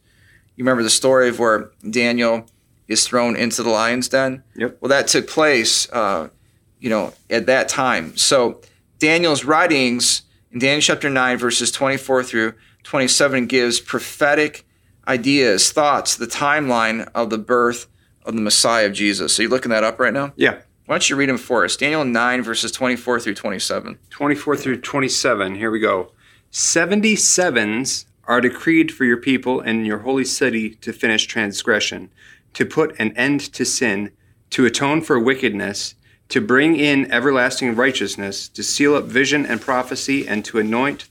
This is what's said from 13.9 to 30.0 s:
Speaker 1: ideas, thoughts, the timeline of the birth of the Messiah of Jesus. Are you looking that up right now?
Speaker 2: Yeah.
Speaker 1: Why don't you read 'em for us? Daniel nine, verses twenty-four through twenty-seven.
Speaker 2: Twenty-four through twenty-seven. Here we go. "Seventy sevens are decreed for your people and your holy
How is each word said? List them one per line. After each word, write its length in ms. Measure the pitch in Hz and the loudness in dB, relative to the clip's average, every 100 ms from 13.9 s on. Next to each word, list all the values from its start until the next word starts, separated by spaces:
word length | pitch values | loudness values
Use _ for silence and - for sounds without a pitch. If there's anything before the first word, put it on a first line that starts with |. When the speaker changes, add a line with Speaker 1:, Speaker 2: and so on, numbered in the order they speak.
| 123 107 - 147 151 151 - - _ _ _ - | -6 -6 0 2 2 0 -4 -20 _ _ _ -4
Speaker 1:
ideas, 640 | 131 120 143 123 95 - | -2 2 4 4 4 2
thoughts, 440 | - 147 127 - - | 2 2 2 -2 -6
the 100 | 117 | -6
timeline 800 | - 143 151 139 117 113 113 - | -4 0 0 2 2 0 -2 -6
of 140 | - 113 | -4 -4
the 80 | 110 | -4
birth 480 | 104 123 120 120 - _ _ _ | 0 2 2 0 -10 _ _ _
of 100 | - | -8
the 60 | 113 | -4
Messiah 460 | 104 - 120 117 104 | 0 2 2 2 2
of 80 | |
Jesus. 440 | 98 104 95 80 - | 2 0 0 -2 0
Are 40 | |
you 60 | 110 | 0
looking 200 | 127 127 | 0 0
that 140 | 110 | 0
up 160 | 110 - | 0 0
right 120 | 123 | 0
now? 180 | 123 139 - | 0 -6 0
Speaker 2:
Yeah. 240 | 131 107 - _ - | 0 0 -10 _ -6
Speaker 1:
Why 80 | |
don't 160 | 156 - | -2 0
you 60 | 139 | 0
read 120 | 139 | 0
'em 80 | 123 | -2
for 280 | - 120 87 | 0 0 0
us? 100 | - | 0
Daniel 280 | 139 156 135 | -2 0 0
nine, 360 | 117 123 127 | 0 0 0
verses 300 | 113 113 113 | -2 -4 -4
twenty-four 480 | - 127 123 123 120 | -2 -2 -2 -2 -2
through 140 | 117 | -2
twenty-seven. 640 | 98 110 92 - 98 95 - _ | -6 -6 -6 -4 -6 -8 -16 _
Speaker 2:
Twenty-four 480 | - 143 143 - 139 | -4 -2 -2 -2 -2
through 240 | 131 120 | -2 -6
twenty-seven. 760 | - 143 131 - 135 110 95 98 | -4 -2 -2 0 0 0 -2 -4
Here 140 | 113 | -4
we 100 | 110 | 0
go. 320 | 107 98 92 _ _ _ _ | 0 0 -4 _ _ _ _
"Seventy 640 | - - 165 175 208 214 202 | -4 0 2 2 2 2 2
sevens 920 | - - 180 120 104 110 131 - - _ | 2 2 2 0 0 -2 -4 -6 -10 _
are 160 | - 120 | -2 2
decreed 500 | 123 - - 160 160 | 2 0 2 2 2
for 120 | - | 0
your 120 | 127 117 | 0 0
people 440 | 135 127 127 127 | 0 0 0 -4
and 260 | 117 113 110 | -2 -2 -2
your 120 | |
holy 260 | 104 | -4